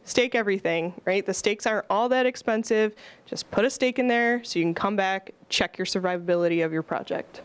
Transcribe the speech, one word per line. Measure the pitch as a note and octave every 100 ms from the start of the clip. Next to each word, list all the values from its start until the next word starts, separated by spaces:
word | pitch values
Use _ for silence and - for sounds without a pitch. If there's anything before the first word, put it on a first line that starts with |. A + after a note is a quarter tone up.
stake | - - B3
everything, | A#3+ G#3 G3 F3+ E3 E3+ F3
right? | - F#3+ G3
The |
stakes | F#3 - G#3 A#3
aren't | G#3+ -
all | F#3+ A#3+
that | B3+ B3+
expensive. | B3+ - A3 A3+ A3 G#3+ G#3+ - - -
Just | E3 -
put | -
a | A#3
stake | - B3+ B3
in | B3
there | A#3+ A#3 A#3+
so | A#3 -
you |
can | E3+
come | E3+ G3 G#3
back, | F#3+ F#3+ - - -
check | - F3 -
your | F#3
survivability | G3 F3+ F3+ F3 F3 F3 E3+
of | E3
your | D#3+
project. | D#3+ D#3 - F3 - -